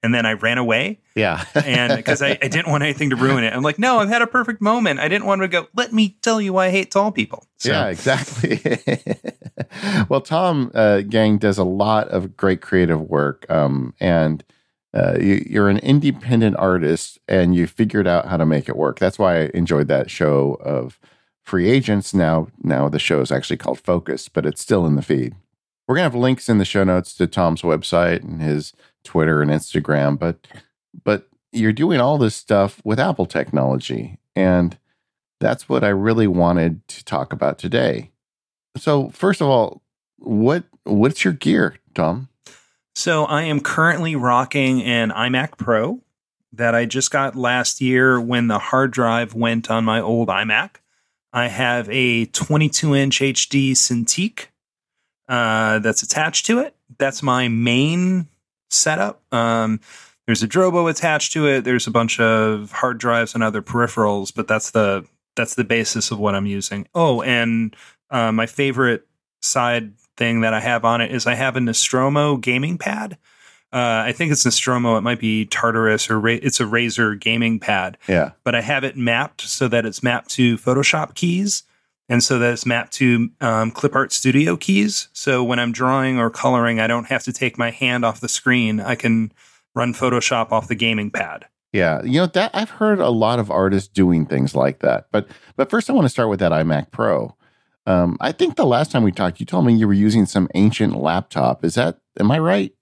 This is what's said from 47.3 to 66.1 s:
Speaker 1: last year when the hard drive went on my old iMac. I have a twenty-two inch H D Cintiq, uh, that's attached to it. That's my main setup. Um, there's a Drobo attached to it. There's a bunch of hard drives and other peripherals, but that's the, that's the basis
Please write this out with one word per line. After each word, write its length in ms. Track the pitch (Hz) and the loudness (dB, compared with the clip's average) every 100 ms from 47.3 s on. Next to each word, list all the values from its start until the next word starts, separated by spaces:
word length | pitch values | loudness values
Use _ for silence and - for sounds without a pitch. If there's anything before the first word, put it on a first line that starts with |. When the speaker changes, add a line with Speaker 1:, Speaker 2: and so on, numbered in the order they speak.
| 120 | -2
Speaker 1:
last 440 | 123 123 120 - | 0 0 -2 -2
year 400 | 127 127 131 127 | 0 4 4 4
when 280 | 117 123 120 | 2 0 2
the 100 | 104 | 0
hard 320 | - 131 135 | 0 0 0
drive 420 | 120 117 117 117 | 0 0 0 -2
went 360 | 113 117 117 113 | -2 0 0 -2
on 140 | 113 | -2
my 160 | 113 110 | 0 0
old 280 | 98 117 110 | 0 0 0
iMac. 480 | 95 107 107 185 _ _ _ _ _ _ | 0 0 -2 -2 _ _ _ _ _ _
I 140 | 123 120 | -4 -4
have 400 | 101 127 120 107 | -2 -2 -2 -2
a 340 | 123 127 117 113 | -2 0 0 -2
twenty-two 720 | - - 151 156 - 156 139 | -4 -2 0 2 0 0 2
inch 240 | 139 131 | 2 0
H 260 | 139 127 - | -2 -2 -2
D 260 | 139 135 | 0 0
Cintiq, 720 | 131 - 120 113 - 196 - - _ _ _ _ _ _ _ _ | 0 0 0 -2 -2 -4 -6 -18 _ _ _ _ _ _ _ _
uh, 500 | 123 117 110 110 110 | -2 0 0 0 0
that's 220 | 110 107 | 0 -2
attached 440 | - - 156 - - | -2 -2 -2 -2 0
to 120 | 233 | -2
it. 160 | 294 _ _ 120 | -2 _ _ -4
That's 240 | 139 135 | -4 -2
my 260 | 143 123 123 | -2 0 0
main 800 | 113 117 120 143 175 180 185 160 _ _ _ _ | 0 2 2 2 0 0 0 -2 _ _ _ _
setup. 520 | - - 156 101 - _ | -2 0 0 -2 -6 _
Um, 480 | 123 117 117 110 107 _ - - _ - | -2 0 0 0 -2 _ -20 -20 _ -2
there's 160 | 113 | 0
a 60 | 113 | 0
Drobo 420 | 175 185 175 165 | 2 2 2 0
attached 420 | 151 170 151 - | 0 0 0 -2
to 120 | 160 151 | 0 2
it. 160 | 135 | 2
There's 220 | 113 123 - | 2 0 0
a 40 | |
bunch 280 | 113 117 - | 0 0 2
of 520 | 113 110 110 107 104 | 2 4 2 -2 -6
hard 260 | - 127 120 | -4 -2 -2
drives 360 | 120 117 113 | -2 0 0
and 80 | 117 | -2
other 200 | 110 107 | -2 -2
peripherals, 720 | - 120 120 - 107 101 98 | -4 -2 0 2 0 0 -6
but 140 | - 113 | -8 -2
that's 220 | 110 - | -2 0
the, 340 | 113 104 98 80 _ _ - | 0 2 0 -6 _ _ -6
that's 180 | 117 | -6
the 100 | - | -4
basis 460 | 110 117 107 117 - | -2 0 0 -4 -4